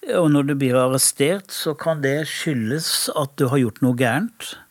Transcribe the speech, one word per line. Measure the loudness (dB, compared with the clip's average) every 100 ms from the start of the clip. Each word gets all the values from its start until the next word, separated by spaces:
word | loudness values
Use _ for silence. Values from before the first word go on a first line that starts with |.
| 0 2
Og | 4
når | 4 2
du | 0
blir | 2 2
arrestert, | 2 2 0 0 0 0 -6
så | -8 -6 -4
kan | -4 -2
det | 0 -2 -4
skyldes | -6 -2 -2 -2 -2 -2 -4 -2
at | -4 -4 0
du | 0
har | 2
gjort | 0 2 0
noe | 2
gærent | 0 0 -4 _ -16 -16 -20